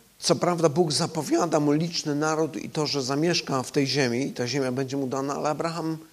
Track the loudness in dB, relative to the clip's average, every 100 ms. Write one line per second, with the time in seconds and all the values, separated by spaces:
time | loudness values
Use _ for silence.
0 | -18 -4 0 2 2 2 2 4 2 2
1 | -2 -2 0 0 2 2 4 2 0 -2
2 | -2 0 0 0 -2 -4 -6 -4 -2 -2
3 | -2 2 2 2 0 -2 0 0 2 2
4 | 2 2 -2 -2 -2 0 0 -2 -2 -2
5 | -2 -2 -2 -2 -2 -2 -4 -4 -4 -4
6 | -10